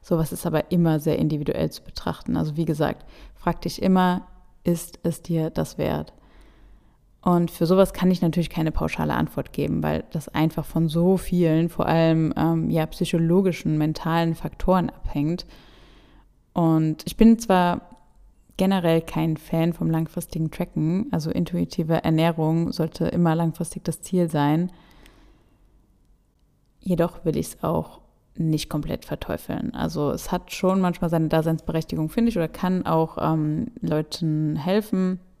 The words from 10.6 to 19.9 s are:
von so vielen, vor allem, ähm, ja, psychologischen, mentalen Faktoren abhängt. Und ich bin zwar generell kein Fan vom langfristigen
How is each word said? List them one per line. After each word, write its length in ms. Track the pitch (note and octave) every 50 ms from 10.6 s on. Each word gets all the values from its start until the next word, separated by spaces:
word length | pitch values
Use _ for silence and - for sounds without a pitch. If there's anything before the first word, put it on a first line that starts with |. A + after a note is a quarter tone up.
| D3+
von 240 | - - E3 E3 D#3+
so 260 | D3 E3+ E3+ F#3 F#3+
vielen, 540 | F3+ - - F3+ F3 F3 D#3+ D#3 D#3+ E3+ E3+
vor 160 | - - -
allem, 480 | - D#3+ E3 E3 E3 D#3+ D#3+ D#3+ D#3 -
ähm, 340 | - D3+ E3 E3 E3 E3 -
ja, 160 | E3 D#3+ D#3
psychologischen, 920 | D#3 - - F3 - - E3 E3 E3 E3+ F#3+ G3 F#3 E3 - - D#3+ D#3
mentalen 580 | D3+ D3+ D#3 D#3 - - E3 E3 E3+ E3+ E3 D#3+
Faktoren 540 | - - D3 - - - - F#3 F#3 E3+ -
abhängt. 560 | - - - - - C#3+ C#3+ D#3 E3+ F3+ - - - - - - - - - - - - - _ - - _ _ _ _ _ _ _
Und 500 | F3 E3 D#3+ D#3+ D#3+ D#3+ D#3 D3+ - -
ich 100 | - -
bin 240 | - A3 A3+ A3+ A3
zwar 420 | - - F#3+ F3+ F3+ F3 F3 - - - - - - _ _ - - - _ _ _ _ _
generell 440 | - F#3 F#3+ G3 F#3+ F3 E3 E3 E3
kein 360 | E3 - - E3 D#3+ D#3+ D#3+
Fan 340 | D3+ - - - E3 E3 E3+
vom 180 | E3 - E3+
langfristigen 640 | D#3+